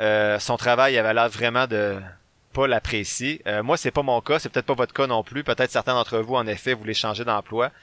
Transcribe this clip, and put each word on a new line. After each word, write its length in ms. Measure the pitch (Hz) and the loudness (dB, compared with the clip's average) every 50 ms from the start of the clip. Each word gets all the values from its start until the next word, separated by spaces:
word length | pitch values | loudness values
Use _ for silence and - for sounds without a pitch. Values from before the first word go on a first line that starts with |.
Euh, 380 | 110 107 107 107 107 104 104 104 | 2 2 4 4 4 2 2 0
son 180 | - - 120 | 0 -2 -2
travail 400 | - - 123 120 127 135 135 131 113 | 0 2 2 4 6 4 6 6 4
avait 160 | 110 110 110 | 4 4 4
l'air 140 | 117 117 117 | 4 2 2
vraiment 380 | - - 120 117 117 127 131 | 0 -2 -2 0 2 0 0
de 340 | 120 110 104 104 101 98 98 95 92 92 - _ _ _ _ _ _ | 0 0 0 0 -2 -2 -6 -10 -14 -18 -20 _ _ _ _ _ _
pas 140 | - 131 135 | -2 0 0
l'apprécier. 760 | 131 120 110 - - 117 104 98 - - - 123 143 156 - - | 2 2 0 0 -2 -4 -4 -4 -4 -6 -4 -4 -4 -6 -6 -4
Euh, 160 | 101 104 104 | -4 -2 -2
moi, 140 | 110 135 170 | 0 0 0
c'est 140 | 160 - 127 | 0 0 -2
pas 120 | - 151 | -2 0
mon 180 | 143 131 120 113 | 0 0 0 0
cas, 180 | - - 151 160 | 0 0 -2 -2
c'est 100 | - 123 | -2 -4
peut-être 180 | - 131 - | -4 -4 -2
pas 80 | - 131 | 0 0
votre 200 | 120 120 - - | 0 -2 -2 0
cas 120 | - 139 | -2 -2
non 160 | 127 120 110 | 0 0 -2
plus. 220 | 104 - 117 143 147 | -2 -4 -8 -6 -4
Peut-être 260 | - 117 - 127 - | -2 0 0 0 0
certains 240 | - 120 - 127 127 | 0 -2 0 0 0
d'entre 240 | 120 113 - 117 113 | 0 0 0 -2 -2
vous, 160 | 110 117 131 | -2 0 -2
en 120 | 123 113 | -2 0
effet, 260 | 107 104 98 - 131 | -2 -4 -4 -2 -2
voulaient 220 | 127 107 107 110 107 | -2 -2 -4 -4 -4
changer 300 | - - 107 104 107 120 | -2 -2 -2 -4 -4 -2
d'emploi. 460 | 120 107 101 - - 110 117 123 143 - - | -2 -2 -2 -2 -2 -2 0 0 -2 -4 -10